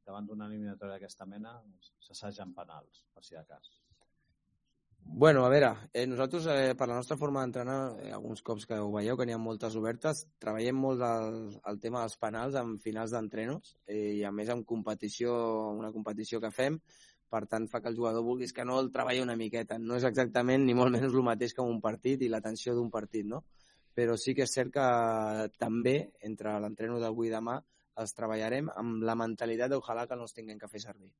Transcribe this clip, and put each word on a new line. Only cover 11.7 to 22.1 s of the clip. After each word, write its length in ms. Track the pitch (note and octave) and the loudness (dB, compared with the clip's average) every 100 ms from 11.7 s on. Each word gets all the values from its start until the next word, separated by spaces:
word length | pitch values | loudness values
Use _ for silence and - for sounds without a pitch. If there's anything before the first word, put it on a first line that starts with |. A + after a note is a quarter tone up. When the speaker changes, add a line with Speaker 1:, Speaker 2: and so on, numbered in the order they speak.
Speaker 2:
el 80 | G#2 | -6
tema 240 | A#2 B2 | -4 -2
dels 160 | A2+ - | -4 -2
penals 360 | A2+ A2+ B2+ C3+ | -4 -2 -2 -2
en 160 | A#2+ G#2+ | -2 -4
finals 320 | A2 A2 A2+ A#2 | -6 -4 -2 -2
d'entrenos, 640 | A2 A2 A2+ D3+ - _ - | -4 -4 -4 -4 -8 _ -8
eh, 320 | G#2 G#2 G#2 | -4 -2 0
i 40 | G2+ | -2
a 40 | |
més 200 | G2+ G#2+ | -2 -2
en 120 | A#2+ A2 | -2 -2
competició, 640 | A#2 G#2+ G#2+ G#2 - A#2+ A#2+ A#2 A2 A2 | -4 -2 -4 -6 -2 0 2 2 0 -2
una 220 | G#2 A2 A2 | -4 -6 -6
competició 440 | G#2+ G#2 A2 A2+ | -6 -6 -4 -4
que 80 | A2 | -4
fem, 280 | G#2+ C3 D#3+ _ - - _ _ | 0 0 0 _ -20 -20 _ _
per 140 | A2+ G#2 | -4 -2
tant 200 | A2+ A2 | -2 -2
fa 80 | A#2+ | -4
que 120 | A2 | -4
el 40 | A#2 | 0
jugador, 280 | A#2 A2+ A#2 | 0 2 0
vulguis 240 | B2 B2 | 0 -2
que 160 | - B2 | -4 0
no, 120 | C3 | 2
el 120 | C3 | 2
treballi 320 | C3 B2 B2+ | 0 2 2
una 120 | B2+ A#2 | 2 0
miqueta. 400 | A2 A2+ A2+ A2+ | -2 -2 -4 -4
No 160 | A2+ B2 | 0 2
és 80 | |
exactament 640 | B2 A#2+ B2 A2+ B2 C3 C3 | 2 4 2 4 6 6 8
ni 80 | B2 | 8
molt 160 | B2+ | 8
menys 200 | B2 C3 | 6 4
el 100 | B2+ | 4
mateix 320 | B2 A2 A#2+ - | 4 4 0 0
que 80 | |
un 160 | B2 A#2 | 0 0
partit 400 | A2 G#2+ B2+ | 0 0 0